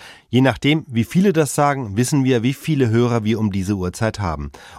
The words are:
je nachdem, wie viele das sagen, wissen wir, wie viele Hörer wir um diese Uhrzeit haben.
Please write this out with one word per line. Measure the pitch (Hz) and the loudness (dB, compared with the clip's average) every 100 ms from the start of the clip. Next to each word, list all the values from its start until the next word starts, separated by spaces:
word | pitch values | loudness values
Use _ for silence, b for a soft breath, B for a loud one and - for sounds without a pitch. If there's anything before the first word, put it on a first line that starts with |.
| B B B | B B B
je | 120 | 2
nachdem, | 131 107 143 156 135 | 2 2 0 0 0
wie | 117 | -4
viele | 110 180 202 | 0 2 2
das | 160 139 | 2 0
sagen, | - 143 139 113 98 | 0 0 0 -4 -2
wissen | 123 147 | 0 2
wir, | 131 123 | 2 2
wie | 120 | 0
viele | 139 - 143 117 | -4 -4 0 2
Hörer | 117 120 117 | 2 2 0
wir | 107 110 | 0 0
um | 107 | -2
diese | 98 92 101 | -2 -2 -2
Uhrzeit | 90 - 113 104 | -4 -4 -4 -2
haben. | 95 73 71 B B | -4 -4 -8 B B